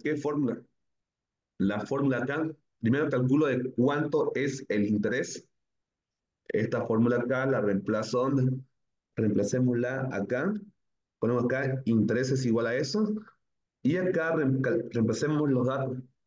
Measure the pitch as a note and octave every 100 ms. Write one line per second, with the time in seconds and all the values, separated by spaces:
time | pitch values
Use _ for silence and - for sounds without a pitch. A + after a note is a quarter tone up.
0 | D3 D3 D3 D3 B2+ - - _ _ _
1 | _ _ _ _ _ - G2 G#2 - C#3
2 | C#3 A#2+ C3 D3 D#3 - _ _ A2+ C3+
3 | D3 B2+ B2+ C#3+ D3 B2+ B2+ - C3 D3
4 | D#3 D#3 - A#2+ C#3+ C#3 - G#2+ G#2 G2+
5 | G#2 B2+ F3 - - _ _ _ _ _
6 | _ _ _ _ - - A2 A#2+ A#2+ A2+
7 | A#2+ A#2+ A#2+ C3 C3+ A#2+ G#2 F#2+ G#2 G#2+
8 | A2 B2 C3+ C#3 B2+ C3 - _ _ _
9 | _ - A2 G2+ G2 B2+ B2+ A#2+ A#2+ C3+
10 | C3 - - B2 F3 G#3 - _ _ _
11 | _ _ A2+ B2 B2 C3 C#3 C3 A#2 A2+
12 | G2+ A#2 C3 C3 B2 A2+ A#2 B2+ D3+ G#3
13 | G#3+ G#3+ - _ _ _ _ _ B2 F3+
14 | F3+ F3 D#3+ D#3+ C3+ C3 B2+ - - A#2+
15 | A2 A2+ D3 D3+ D3 B2+ B2 C3+ C3 B2+
16 | - _